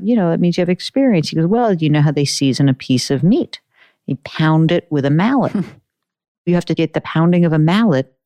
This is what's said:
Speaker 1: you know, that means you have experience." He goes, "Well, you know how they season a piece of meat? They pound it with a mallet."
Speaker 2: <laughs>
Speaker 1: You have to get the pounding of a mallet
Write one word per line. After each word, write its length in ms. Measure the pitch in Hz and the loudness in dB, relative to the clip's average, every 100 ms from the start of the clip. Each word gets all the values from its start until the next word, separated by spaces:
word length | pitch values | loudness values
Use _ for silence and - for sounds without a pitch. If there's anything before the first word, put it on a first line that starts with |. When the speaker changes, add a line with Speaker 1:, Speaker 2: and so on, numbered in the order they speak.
Speaker 1:
you 120 | 190 240 | 0 0
know, 140 | 170 | 2
that 100 | 165 | 0
means 180 | 175 175 | 0 0
you 40 | |
have 80 | 175 | -2
experience." 600 | 180 - - 269 185 147 | -2 -4 -2 2 2 0
He 60 | 160 | -2
goes, 120 | 165 | 0
"Well, 260 | 233 233 | 0 0
you 160 | 175 160 | 0 2
know 120 | 147 | 2
how 100 | 147 | 2
they 140 | 147 139 | 0 -2
season 440 | - 139 123 139 | -2 -2 2 0
a 40 | 131 | 0
piece 340 | - 123 - | -2 -2 -2
of 140 | 139 | 0
meat? 360 | 156 285 - - _ _ _ _ - | 2 0 -2 -10 _ _ _ _ -10
They 60 | 131 | -10
pound 480 | - - 156 160 160 | -8 -4 0 2 2
it 140 | 170 - | 0 -2
with 140 | 147 139 | -2 0
a 60 | |
mallet." 420 | 151 214 277 165 208 | 0 0 0 -2 -4
Speaker 2:
<laughs> 100 | 170 - _ _ _ _ _ _ - | -8 -12 _ _ _ _ _ _ -2
Speaker 1:
You 100 | 175 | -2
have 100 | - | 0
to 100 | 160 | -2
get 180 | 160 | -2
the 80 | 156 | -4
pounding 440 | - 160 170 175 170 | -4 0 2 2 2
of 80 | |
a 40 | 156 | 2
mallet 560 | 156 202 233 135 135 _ | 2 2 2 0 -2 _